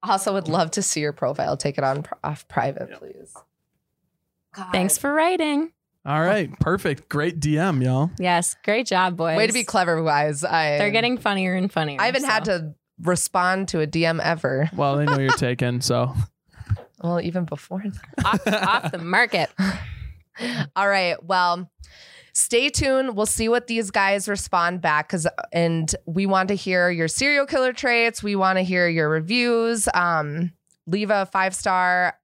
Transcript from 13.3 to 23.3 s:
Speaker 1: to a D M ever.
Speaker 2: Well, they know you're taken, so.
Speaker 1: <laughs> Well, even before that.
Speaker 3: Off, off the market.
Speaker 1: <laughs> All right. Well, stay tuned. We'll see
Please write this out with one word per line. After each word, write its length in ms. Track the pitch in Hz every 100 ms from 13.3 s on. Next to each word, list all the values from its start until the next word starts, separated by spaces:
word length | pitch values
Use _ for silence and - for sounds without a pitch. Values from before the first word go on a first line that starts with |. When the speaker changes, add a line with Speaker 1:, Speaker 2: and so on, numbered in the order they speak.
| 190 180 190 196
Speaker 1:
to 100 | 175
a 60 | 151
D 180 | 160 165
M 160 | 165
ever. 460 | 156 165 135 135 156
Speaker 2:
Well, 240 | - 143 139
they 80 | 147
know 140 | 139
you're 120 | 135
taken, 500 | - 131 123 127 123
so. 320 | - 120 123 131
Speaker 1:
<laughs> 40 | 107 _ _ - - - - _
Well, 180 | 170 175
even 240 | 170 175 170
before 380 | 147 - 185 208
that. 400 | 196 - - 190
Speaker 3:
Off, 220 | 214 -
off 440 | 208 190 226 175
the 60 | 175
market. 540 | 170 190 240 185 156 - 190 185 - - -
Speaker 1:
<laughs> 680 | - _ - 240 240 143 -
All 140 | 202
right. 340 | 196 180 170
Well, 460 | 165 185 180 175 180 _ - - - - - -
stay 320 | - 233 277
tuned. 460 | 285 277 262 262 208
We'll 100 |
see 240 | 214